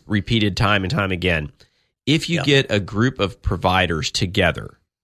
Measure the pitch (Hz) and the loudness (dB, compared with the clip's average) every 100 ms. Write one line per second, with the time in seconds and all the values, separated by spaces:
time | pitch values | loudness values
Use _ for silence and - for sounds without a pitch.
0 | - 104 - 113 104 90 104 101 92 78 | -2 -2 0 0 0 0 2 2 0 -2
1 | 98 90 90 82 73 - _ _ _ _ | -2 0 0 0 -2 -12 _ _ _ _
2 | - 156 160 170 143 139 131 104 92 101 | -2 0 0 -2 2 2 2 -2 -2 0
3 | 123 - 98 - - 87 92 92 90 82 | 0 0 -4 -2 -4 -2 0 2 2 0
4 | - - 92 90 87 65 50 - _ _ | -4 -4 -4 0 0 0 -8 -18 _ _